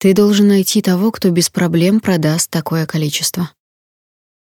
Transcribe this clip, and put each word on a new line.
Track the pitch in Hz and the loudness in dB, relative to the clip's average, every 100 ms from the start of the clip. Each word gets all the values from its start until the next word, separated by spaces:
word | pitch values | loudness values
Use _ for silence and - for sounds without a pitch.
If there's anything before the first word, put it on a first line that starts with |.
«Ты | 190 | 2
должен | 190 208 208 202 | 4 4 4 4
найти | 196 185 214 | 2 0 -2
того, | 196 180 220 | 0 0 0
кто | - 190 | -2 -2
без | 170 - | 0 -2
проблем | - 175 165 175 214 | -2 -2 0 2 2
продаст | 214 180 156 165 - | 0 0 0 -2 -4
такое | 170 151 160 | -6 -4 -4
количество». | 156 160 151 - - - 170 - _ _ _ _ _ _ _ _ | -4 -4 -4 -4 -6 -6 -8 -12 _ _ _ _ _ _ _ _